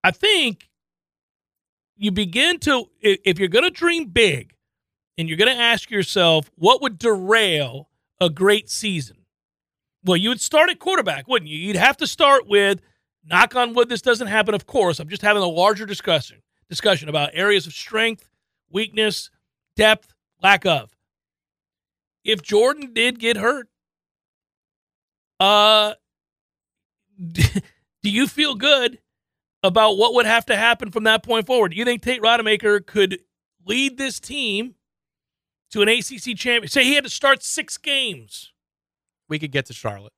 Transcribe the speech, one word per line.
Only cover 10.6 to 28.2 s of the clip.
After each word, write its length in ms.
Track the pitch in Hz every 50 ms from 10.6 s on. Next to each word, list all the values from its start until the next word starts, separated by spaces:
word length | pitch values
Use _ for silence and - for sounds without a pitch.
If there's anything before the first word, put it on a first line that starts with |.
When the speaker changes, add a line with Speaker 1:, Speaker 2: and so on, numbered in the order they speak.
| 320 359
Speaker 1:
at 80 | 339 -
quarterback, 460 | - 359 381 349 240 190 151 135 131 -
wouldn't 200 | 254 233 165 151
you? 80 | 151
You'd 200 | 156 170 202 208
have 180 | 175 - 254 285
to 100 | - 320
start 380 | - - - 311 285 277 269 -
with, 340 | 202 202 202 202 196 196 180 _ _ _ _ _ _ _ _ _
knock 320 | 156 165 180 220 240 -
on 180 | 247 247 233 233
wood, 140 | 240 240
this 140 | 240 247 202
doesn't 260 | - 254 233 214 247
happen, 260 | 202 202 220 214 226 208
of 140 | 190 -
course. 320 | - - 269 202 175 160 -
I'm 80 | 156
just 140 | 151 196 -
having 220 | - 208 208 208 190
a 40 |
larger 380 | 175 160 165 180 208 214 196 220
discussion, 560 | 196 202 - - - 165 147 - - - _ _ _ _ _ _ _
discussion 380 | 175 - - 214 190 143 156
about 220 | 151 147 151 143 143 -
areas 320 | 160 190 202 208 190 147
of 60 | 170
strength, 560 | 147 - - - 220 220 226 226 226 - _ _ _ _ _ _ _ _ _ _
weakness, 600 | - 190 220 208 - 214 214 214 190 - - - _ _ _ _ _ _ _ _ _
depth, 360 | - 208 214 220 214 _ _ _ _ _ _ _ _ -
lack 220 | 190 202 185 -
of. 320 | 190 160 139 107 _ _ _ _ _ _ _ _ _ _ _ _ _ _ _ _ _ _ _ _ _ _ _ _ _ _ _ _
If 160 | - 220 185
Jordan 500 | 156 - 196 208 233 254 294 302 285 254 226
did 260 | 226 226 247 247 233
get 180 | 220 233 240
hurt, 320 | 208 202 233 285 277 240 _ _ _ _ _ _ _ _ _ _ _ _ _ _ _ _ _ _ _ _ _ _ _ _ _ _ _ _ _ _ _ _ _ _ _
uh, 540 | 190 196 208 208 208 214 220 214 214 208 - _ _ _ _ _ _ _ _ _ _ _ _ _ _ _ _ _ _ _ _ _ _ _ 202 196
<laughs> 120 | 180 165
do 760 | 165 175 - - - 202 - _ _ _ _ _ _ _ - 208
you 160 | 202 220